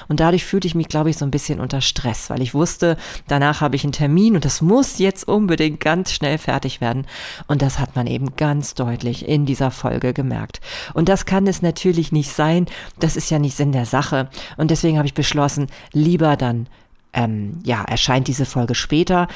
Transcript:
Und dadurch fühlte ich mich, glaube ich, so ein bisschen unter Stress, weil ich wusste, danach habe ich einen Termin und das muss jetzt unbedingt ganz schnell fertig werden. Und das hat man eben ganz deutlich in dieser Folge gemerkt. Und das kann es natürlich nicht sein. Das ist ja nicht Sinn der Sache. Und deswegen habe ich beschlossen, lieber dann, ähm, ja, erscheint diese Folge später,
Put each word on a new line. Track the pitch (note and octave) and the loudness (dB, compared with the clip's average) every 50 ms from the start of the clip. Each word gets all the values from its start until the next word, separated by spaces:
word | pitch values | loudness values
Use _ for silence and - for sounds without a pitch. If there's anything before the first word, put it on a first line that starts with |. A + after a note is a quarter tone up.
| - - | -6 -2
Und | D3 D3 | 0 2
dadurch | D#3+ E3 F3 F3+ - | 4 4 4 2 0
fühlte | - - G3 F#3+ | 0 -2 0 0
ich | F3 D#3+ | 0 0
mich, | E3 D#3+ - | 0 -2 0
glaube | - D3+ D#3 D#3+ | 0 0 0 0
ich, | D#3 | 0
so | - C#3 | 0 -2
ein | C#3 | -2
bisschen | C#3 C#3+ - - D3+ - | -2 -2 -2 -4 -4 -4
unter | B2 B2 - C3+ | -4 -4 -2 -2
Stress, | - - - - - B2 G#2+ - - - | -2 0 -2 -2 -2 -2 -4 -4 -6 -6
weil | - B2+ C3 | -2 -2 -2
ich | A#2+ - | 0 2
wusste, | C#3+ E3 F3 - - F3 E3+ D#3+ D#3+ - - - - - - | 2 2 2 2 0 2 2 2 0 -4 -10 -12 -12 -4 -2
danach | C#3+ C#3+ C#3 D3 D3+ - | 0 2 2 2 2 2
habe | D#3 C#3+ B2+ | 0 0 0
ich | C3+ - | 0 -2
einen | C#3+ C3 | -2 0
Termin | - D3+ C#3 D3+ F3+ G#3 A3+ A3 | 0 2 4 4 6 6 6 4
und | E3 C#3 | 4 2
das | C#3 - - D#3 | 0 0 2 2
muss | E3+ G#3+ C4+ C4+ - - - | 4 4 4 4 2 0 2
jetzt | F#3 - - - - - | 2 2 2 -2 -2 0
unbedingt | F#3+ G#3+ G#3+ F#3 E3 - D3+ D#3 D3+ - | 2 2 2 2 2 2 2 0 0 0
ganz | - D#3 D#3+ F3+ F#3 - - | 0 0 0 0 0 -2 -4
schnell | - - C#3 D3 D#3 | -2 -2 -2 -2 -2
fertig | - - B2+ C#3 - C3 - - | -2 -2 -2 -2 -2 -4 -4 -2
werden. | B2 A#2 A#2+ C3 C#3 - - - - - - - - | -2 -2 -2 -2 -6 -8 -12 -14 -14 -14 -14 -14 -4
Und | - D3 C#3 C#3 | -2 0 2 2
das | C3+ C3+ - | 2 0 0
hat | C3 - - | -2 -2 -2
man | B2+ A#2+ B2 | -2 -2 -2
eben | B2+ C3+ C3+ C3+ C3+ | -2 -2 -4 -4 -2
ganz | - D#3 D3 D3 D3 C#3 - - | -2 0 0 0 0 -2 -4 -4
deutlich | - B2+ A#2+ A#2 - - A#2+ A#2 - - - | -4 -2 -2 -2 -2 -4 -4 -4 -4 -2 0
in | D3+ D3 D3 | 2 2 2
dieser | C#3 C3+ - C#3 C3 | 2 0 0 0 0
Folge | - - - B2 A#2 B2 - B2+ B2+ | -2 -2 -4 -2 -2 0 0 -2 -2
gemerkt. | C#3 C3+ C3 A#2+ A2+ G#2+ - - - - - - - - - - | -2 -2 -2 -2 -4 -6 -8 -12 -14 -14 -12 -12 -12 -12 -6 -2
Und | D3 E3+ F3+ | 0 2 4
das | G3 G3 - | 4 2 2
kann | - F#3+ G3 G3 | 0 2 2 2
es | G3 F3 - | 2 0 0
natürlich | F3+ E3+ D#3+ - - F#3 F3 E3 D#3+ D#3+ | 0 0 0 0 0 2 2 2 0 0
nicht | D#3+ D3+ C#3 - - | 0 0 0 -2 -2
sein. | - D3+ D#3 E3 F3+ F3 - - - - - - - | 0 2 2 4 2 2 0 -4 -10 -14 -16 -6 -2
Das | D#3+ D#3+ - | 0 0 0
ist | - - - | -2 -2 0
ja | D#3+ D3+ | 0 2
nicht | D3 C#3 - | 2 0 0
Sinn | - D3 C#3+ C3+ | 0 0 0 2
der | C3 A#2+ | 0 0
Sache. | A2+ - C3 C#3 - D#3 C3 C3 C3 - - - - - | 0 0 -2 0 0 -2 -2 -2 -4 -8 -14 -16 -14 -6
Und | - D#3 D#3 | -2 0 2
deswegen | E3 D3+ - E3+ D#3 | 2 2 2 2 2
habe | D3+ C#3+ | 2 2
ich | C#3+ - | 0 0
beschlossen, | - C#3+ - - D3 C#3+ C#3 - C#3+ C#3+ C3+ - - - - - | -2 -2 0 0 0 0 0 0 -2 -4 -4 -6 -12 -20 -4 0
lieber | D3 D3+ E3 F3 D#3 E3 D3+ C#3+ | 2 4 4 4 4 4 2 2
dann, | C#3 C#3 A#2+ A#2+ A#2 A#2+ - - - - _ - - _ _ - | 2 0 -2 -2 -2 -4 -8 -12 -20 -20 _ -20 -20 _ _ -4
ähm, | B2+ A#2 A2 A2 G#2+ G#2 G2+ - - - | -2 -2 0 -2 -2 -4 -6 -8 -6 -4
ja, | B2+ A#2+ G#2+ - | -2 -2 -2 -2
erscheint | - A#2 A2+ - - B2 C3+ C3 - | -4 -2 -2 0 2 2 2 2 0
diese | B2+ C#3 C3+ | 0 -2 -2
Folge | A#2 - C3 A#2+ A#2 B2 | -2 0 -2 0 0 -2
später, | - - - D3 D#3 F3 - F#3 F3 F3 E3+ - | -2 -2 0 2 2 2 4 2 2 2 0 -4